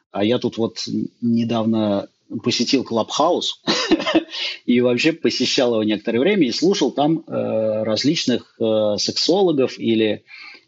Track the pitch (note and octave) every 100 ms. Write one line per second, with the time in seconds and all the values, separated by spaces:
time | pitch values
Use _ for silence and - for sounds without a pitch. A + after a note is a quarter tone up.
0 | _ G2 G#2 B2 A#2+ - A2+ - - G#2+
1 | - _ A#2+ A#2 A#2 A#2 A2+ A2 G#2+ G2+
2 | - _ _ A#2 - A#2 A#2+ C3+ A2 A2+
3 | G#2+ - D#3 C#3+ - - - - A4 E4
4 | - E4 - - - - - B2 B2 A#2+
5 | D#3 E3 B2 - B2 - B2 A2 G#2+ G#2+
6 | - A#2 D3 G#3 B2+ G#2 E3 G3 C3+ B2+
7 | D3+ D#3 - B2 A2+ A2 A2 G#2+ A2 G#2+
8 | C3+ D#3+ - A#2+ - - A2+ A2 G#2+ G2+
9 | - - - F3+ F#3 D3 B2+ - A#2 A2
10 | A2 G2 - - - -